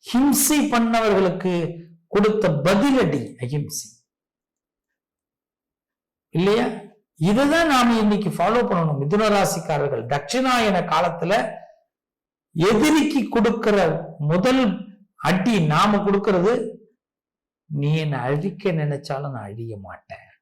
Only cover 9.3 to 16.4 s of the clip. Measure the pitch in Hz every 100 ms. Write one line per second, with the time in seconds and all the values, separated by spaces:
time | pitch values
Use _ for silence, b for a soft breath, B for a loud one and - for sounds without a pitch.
9.3 | 208 - - - 147 143 120 113 143 -
10.3 | 247 262 247 220 180 165 156 175 165 165
11.3 | 214 247 - - _ _ _ _ _ _
12.3 | _ _ 165 180 220 311 311 262 277 208
13.3 | 233 233 - 220 202 170 151 - - 151
14.3 | 175 247 262 240 180 - - _ _ -
15.3 | 190 247 214 151 151 208 202 202 196 214
16.3 | 185